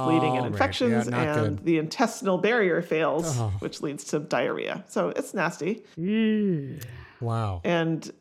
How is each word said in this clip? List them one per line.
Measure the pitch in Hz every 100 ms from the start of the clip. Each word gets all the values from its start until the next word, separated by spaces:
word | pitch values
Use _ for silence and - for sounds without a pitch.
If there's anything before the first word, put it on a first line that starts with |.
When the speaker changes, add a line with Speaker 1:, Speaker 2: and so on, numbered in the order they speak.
Speaker 1:
bleeding | 131 127 127
and | 127
Speaker 2:
Oh, |
right. | 120
Speaker 1:
infections, | 104 - - 120 113 -
Speaker 2:
Yeah, |
not | 123 - -
Speaker 1:
and | - 101
Speaker 2:
good. | 170
Speaker 1:
the | 160
intestinal | 160 - 226 - 190 180
barrier | 202 240 185 165
fails, | 175 156 147 151 165 123
Speaker 2:
Oh. | 110 98
Speaker 1:
which | - -
leads | 156 143 -
to | 156
diarrhea. | 151 131 - - - 185 -
So | 220 175
it's | - -
nasty. | 202 160 - 185 233 - -
Speaker 3:
Ew. | 180 220 220 214 202 160 135 156 - - - -
Speaker 2:
Wow. | 117 113 107 90
Speaker 1:
And, | 170 170 165 156 - -